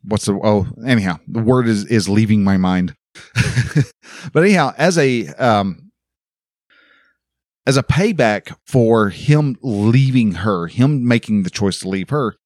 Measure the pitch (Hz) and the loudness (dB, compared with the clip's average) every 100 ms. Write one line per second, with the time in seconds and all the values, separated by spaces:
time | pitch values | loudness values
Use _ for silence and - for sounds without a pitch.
0 | 95 104 - 98 107 104 92 - 117 120 | -4 -4 -2 -2 2 0 -2 -8 0 0
1 | 95 82 - 113 110 127 117 107 104 113 | 0 -6 -8 -4 2 2 2 0 0 0
2 | 92 104 110 107 98 95 92 92 90 - | 2 0 2 2 2 2 2 0 -2 -6
3 | _ - - 120 - 113 - 156 127 _ | _ -20 -10 -2 0 0 -2 -2 -2 _
4 | - - 156 151 185 190 135 - 160 170 | -20 -18 -4 0 4 4 0 0 0 2
5 | 139 123 82 - 123 107 98 85 - _ | 2 0 -4 -2 0 2 0 -6 -16 _
6 | _ _ _ _ _ _ _ _ _ _ | _ _ _ _ _ _ _ _ _ _
7 | _ _ _ _ _ _ - 135 - 151 | _ _ _ _ _ _ -4 -4 -2 -2
8 | 208 175 117 104 - - - 135 113 113 | -2 0 -2 -2 -8 -20 -4 0 2 2
9 | 104 82 - 151 147 127 135 101 104 123 | 0 -4 0 2 2 -4 -6 0 2 2
10 | 135 127 110 87 104 92 85 92 131 147 | 2 2 0 -2 -4 -4 -4 -2 0 0
11 | 120 117 - 104 90 - 101 90 95 95 | 0 -2 0 -2 -2 -2 -4 -4 -6 -6
12 | - 143 113 - | -4 -4 -4 -8